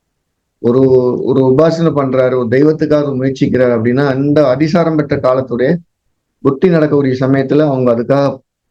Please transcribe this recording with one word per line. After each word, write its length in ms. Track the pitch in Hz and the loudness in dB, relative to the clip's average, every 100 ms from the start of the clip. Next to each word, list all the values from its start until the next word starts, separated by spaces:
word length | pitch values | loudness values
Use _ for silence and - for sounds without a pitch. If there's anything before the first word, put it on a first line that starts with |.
| _ _ _ _ _ _ | _ _ _ _ _ _
ஒரு, 200 | 117 123 135 131 123 120 | -2 2 4 2 2 -2
ஒரு 180 | - 127 131 | -2 0 2
உபாசனை 460 | 131 160 160 165 | 2 2 0 -2
பண்றாரு, 420 | 143 135 127 127 127 | -2 -2 0 0 -2
ஒரு 120 | 117 | 0
தெய்வத்துக்காக 600 | 127 151 156 156 151 143 127 | 2 2 0 0 0 -2 -4
முயற்சிக்கிறார் 580 | 131 131 - 120 123 120 | -4 -2 -2 0 0 0
அப்படின்னா 300 | 113 123 143 | 0 0 0
அந்த 280 | 131 143 147 143 | -2 0 2 2
அதிசாரம் 520 | 127 156 170 160 156 | 0 0 0 0 -2
பெற்ற 180 | 147 135 | -2 -2
காலத்துடைய 540 | 127 131 131 120 127 170 - _ _ _ _ _ | 0 -2 -2 -2 -2 -2 -6 _ _ _ _ _
புத்தி 260 | 135 135 190 | -4 0 2
நடக்கக்கூடிய 460 | 170 151 147 135 127 | 2 2 0 0 -2
சமயத்துல 500 | 135 139 131 143 151 | 0 0 0 0 0
அவங்க 220 | 131 123 | 0 0
அதுக்காக 400 | 117 120 135 139 131 _ _ _ | 0 0 0 0 -4 _ _ _